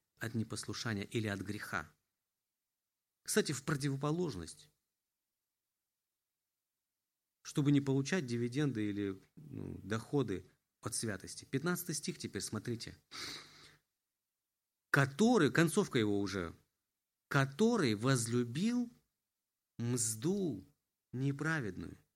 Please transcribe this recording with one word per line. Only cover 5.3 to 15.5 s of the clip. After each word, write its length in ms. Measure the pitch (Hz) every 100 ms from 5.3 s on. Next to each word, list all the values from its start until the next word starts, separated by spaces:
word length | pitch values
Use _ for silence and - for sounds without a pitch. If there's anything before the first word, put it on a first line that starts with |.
| _ _ _ _ _ _ _ _ _ _ _ _ _ _ _ _ _ _ _ _ _
Чтобы 280 | - - 143
не 80 | 143
получать 460 | 139 135 139 190 131
дивиденды 640 | 117 120 127 147 110 104
или, 340 | 101 101 98 - -
ну, 440 | - 107 95 90
доходы 640 | 95 110 117 147 117 90 - _ _ _
от 140 | 107 -
святости. 500 | 113 98 85 - -
Пятнадцатый 500 | 135 165 180 - 156
стих 220 | - -
теперь 240 | 113 101
смотрите. 560 | - 110 117 113 - 87 _ - - - - - - - _ _ _ _ _ _ _ _ _ _ _
"Который", 580 | - 135 139 220 240
концовка 480 | 143